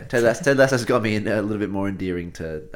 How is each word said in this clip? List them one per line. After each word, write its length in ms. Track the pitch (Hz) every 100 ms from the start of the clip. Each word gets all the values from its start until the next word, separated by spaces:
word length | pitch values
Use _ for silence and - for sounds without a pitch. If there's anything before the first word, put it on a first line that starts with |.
Ted 200 | - 123
Lasso, 200 | 117 120
Ted 140 | 139 135
Lasso's 260 | 131 131
got 160 | 110 127
me 120 | 110
in, 120 | 107 101
a 140 | 107
little 160 | 104 104
bit 140 | 101
more 180 | 98 98
endearing 440 | 95 95 87 87
to, 300 | - 82 78 -